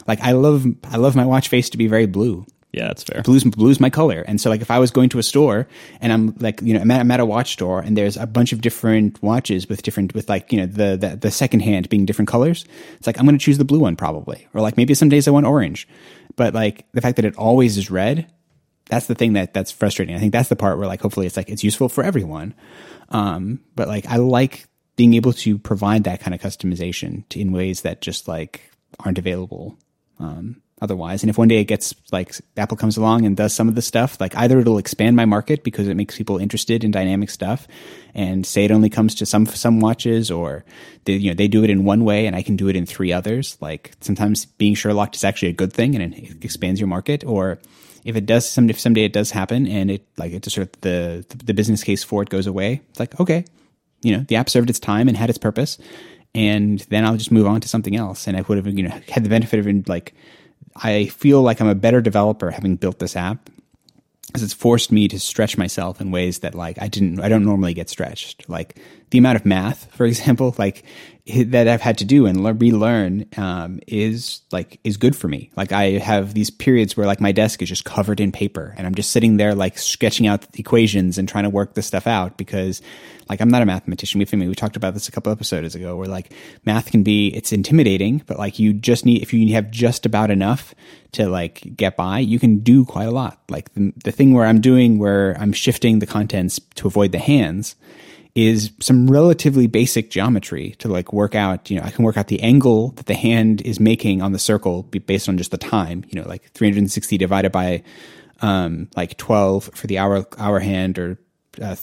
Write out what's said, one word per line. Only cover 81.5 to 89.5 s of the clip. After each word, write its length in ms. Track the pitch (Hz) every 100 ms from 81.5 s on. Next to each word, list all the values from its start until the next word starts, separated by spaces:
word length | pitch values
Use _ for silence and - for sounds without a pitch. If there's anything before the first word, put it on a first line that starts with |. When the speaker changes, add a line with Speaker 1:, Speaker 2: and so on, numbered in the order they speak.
Speaker 1:
work 240 | 101 101
this 120 | 107 -
stuff 220 | 92 117
out 280 | 107 90 -
because, 460 | 98 101 92 95 - - - - -
like, 120 | 101
I'm 80 | 117
not 140 | 123
a 40 | 104
mathematician. 520 | 92 - 87 - 101
We've, 160 | 98
I 20 | 104
mean, 120 | 90
we 60 | 95
talked 200 | 107 107
about 180 | 95
this 140 | 101 -
a 40 |
couple 180 | - -
episodes 460 | 110 - 87 80 85
ago 200 | 90 90
where, 120 | 95
like, 240 | 92 - - - -
math 260 | 107 110 -
can 140 | 113
be, 240 | 101 104 101
it's 240 | - -
intimidating, 720 | 104 - 160 117 95 101 147 -
but, 120 | 71
like, 200 | 101 -
you 140 | 107
just 340 | 104 120 117 123
need, 160 | 120
if 100 | -
you 220 | 113 110